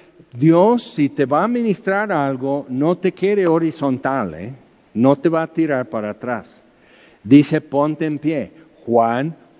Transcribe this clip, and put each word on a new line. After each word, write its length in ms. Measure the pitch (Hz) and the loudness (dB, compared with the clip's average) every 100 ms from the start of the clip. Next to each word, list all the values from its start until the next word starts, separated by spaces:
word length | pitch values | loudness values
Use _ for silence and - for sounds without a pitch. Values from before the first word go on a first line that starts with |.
| - - - | -20 -20 -20
Dios, 500 | 120 156 170 202 240 | 0 4 6 4 2
si 260 | - - 143 | -2 -2 -2
te 160 | 143 135 | 0 0
va 180 | 147 | 0
a 40 | 208 | 0
ministrar 640 | 240 226 180 - 196 214 | 0 -2 -2 -2 -4 -2
algo, 560 | 165 139 131 135 143 135 | -2 -2 -4 -4 -4 -4
no 280 | 127 151 180 | -2 -2 0
te 160 | 185 | -4
quiere 340 | - 190 208 180 | -2 -2 0 2
horizontal, 880 | 160 165 151 143 131 135 135 98 80 | 2 0 -2 -4 -2 -2 -4 -4 -8
¿eh? 180 | 104 131 _ _ _ | -12 -14 _ _ _
No 220 | 104 127 - | 0 2 4
te 140 | 175 | 2
va 120 | 160 | 0
a 60 | 160 | -2
tirar 420 | - 160 135 120 | -2 0 -2 -4
para 220 | 113 104 | -6 -6
atrás. 520 | 104 120 117 - - _ _ _ _ - _ | -8 -6 -8 -8 -20 _ _ _ _ -20 _
Dice, 380 | 101 143 143 156 | 4 6 6 0
"Ponte 440 | - 135 151 151 160 | -2 -2 -2 -2 -4
en 140 | 147 | -4
pie". 320 | 147 156 98 - - _ - | -4 -4 -6 -12 -20 _ 0
Juan, 500 | 117 113 120 151 160 - _ | 2 2 0 -4 -8 -18 _